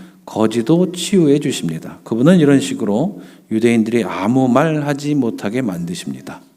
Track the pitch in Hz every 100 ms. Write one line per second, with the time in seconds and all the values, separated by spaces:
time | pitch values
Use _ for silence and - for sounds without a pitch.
0 | - _ - 110 110 117 113 170 185 175
1 | - 196 151 143 147 - 85 80 87 -
2 | - 113 143 185 143 139 - - 107 104
3 | 180 - - - - 110 117 117 110 117
4 | 92 87 98 131 131 123 160 156 143 139
5 | 147 147 117 - 104 120 123 87 87 87
6 | - 65 - - _